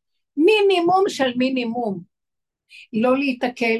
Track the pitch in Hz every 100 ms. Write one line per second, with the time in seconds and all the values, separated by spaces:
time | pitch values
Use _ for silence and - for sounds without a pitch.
0 | _ _ _ 277 349 427 403 359 339 381
1 | 403 - 262 247 262 254 233 240 226 180
2 | - _ _ _ _ _ _ - - 214
3 | 240 269 277 247 247 - 233